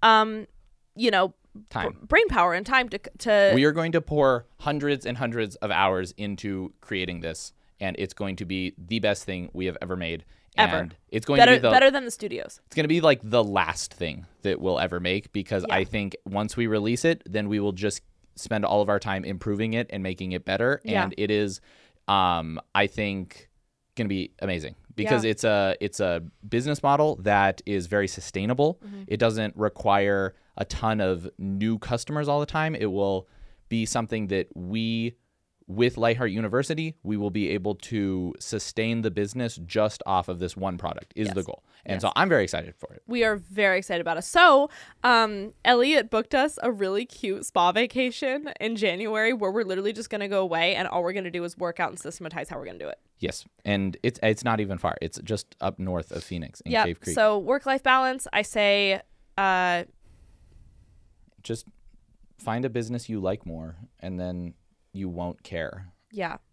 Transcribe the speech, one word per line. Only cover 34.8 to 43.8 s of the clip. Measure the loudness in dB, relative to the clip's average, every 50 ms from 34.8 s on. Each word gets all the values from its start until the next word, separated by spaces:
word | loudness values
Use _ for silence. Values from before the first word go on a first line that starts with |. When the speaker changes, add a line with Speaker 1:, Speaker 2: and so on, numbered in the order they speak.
| -2 -2 -2 -2 -2 -4 -6 _ _ _ _ _ _ _ _ _ _ _
Speaker 2:
with | 0 2 2 2 2 2
Lightheart | 0 2 2 2 0 -2
University, | -2 -2 -4 0 0 0 0 0 -4 -4 -4 -6 -8 _ _
we | -4 -4 -2
will | -2 -2
be | -2 -2 -2 0
able | -2 -2 -2 -4 -6
to | -6 -8 -6 -2 -2 0 0 0 -2 -4 -4 -6 -8
sustain | -10 -6 -6 -6 -6 -6 -4 -2 -2 0 0 0 -2
the | -2
business | 0 -2 -4 -2 -2 -4 -6 -6 -6 -8 -14
just | -4 0 0 0 0 0 -4 -4
off | 0 0 0 0 0
of | -4 -6
this | -6 -6 -6
one | -4 -6 -6 -6 -4
product | -6 -8 -8 -8 -12 _ _
is | -4 -4 -2
the | -2
Speaker 1:
Yes. | -4 -4
Speaker 2:
goal. | -6 -8 -14 _ _ _ _ _
And | -6 -6
Speaker 1:
Yes. | 0 0
Speaker 2:
so | 0 2
I'm | 2 2 4
very | 4 4 2
excited | 2 -2 -6 -8 -8 -14
for | _ -16 -16 -16
it. | -18 _
Speaker 1:
We | -6 -2 0 2
are | 2 2
very | -2 -6 -10 -2 2 2 4 4
excited | 2